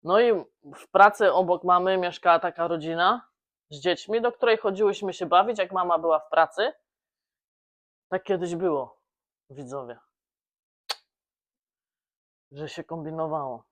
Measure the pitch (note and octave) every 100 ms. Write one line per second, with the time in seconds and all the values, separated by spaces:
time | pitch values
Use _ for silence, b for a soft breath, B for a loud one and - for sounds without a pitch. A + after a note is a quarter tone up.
0 | E3 G3+ A#3+ G3+ - _ D3 C#3 - F#3
1 | G3+ G#3 G3+ D3+ F3+ F3+ F3+ F3+ F#3 F#3+
2 | F3+ - F3+ E3 F3 E3+ E3+ E3+ D#3 E3
3 | F#3 A#3+ _ _ _ _ _ D3 E3+ F3+
4 | - A3 A#3 A#3 A#3 A3 G#3+ F#3+ G#3+ G3
5 | G3 - D#3+ F3 G#3+ G#3+ F3+ F#3 F3 E3
6 | E3 D#3 - E3 D#3+ - A#3+ - _ _
7 | _ _ _ _ _ _ _ _ _ _
8 | _ F#3 F#3 F#3 F3 E3+ F#3 D3 B2 _
9 | _ _ _ _ _ C#3 B2+ C3+ A#2+ A#2
10 | _ _ _ _ _ _ _ _ - -
11 | _ _ _ _ _ _ _ _ _ _
12 | _ _ _ _ _ C#3 D3+ - D#3 E3
13 | D3+ D#3+ D#3+ D3+ C#3 A#2+ _